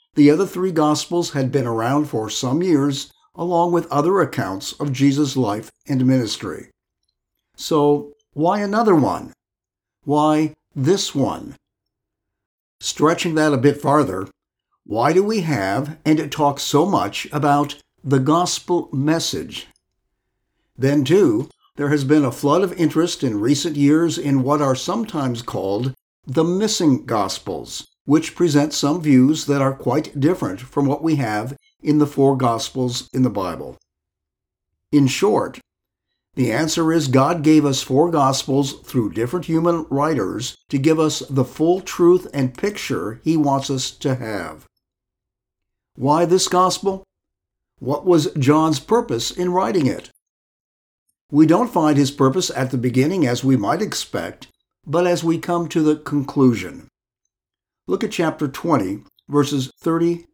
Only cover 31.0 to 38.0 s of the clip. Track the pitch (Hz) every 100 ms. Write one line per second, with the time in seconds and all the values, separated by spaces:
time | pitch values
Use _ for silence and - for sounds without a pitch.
31 | 160 147 117 104 120 139 _ _ - 151
32 | 147 - 135 131 123 113 - 131 127 120
33 | - 135 127 101 90 78 67 - _ _
34 | _ _ _ _ _ _ _ _ - 147
35 | 135 - 202 185 98 - - _ _ _
36 | _ _ _ - 127 117 160 170 160 165
37 | 139 127 139 175 147 156 147 131 - 131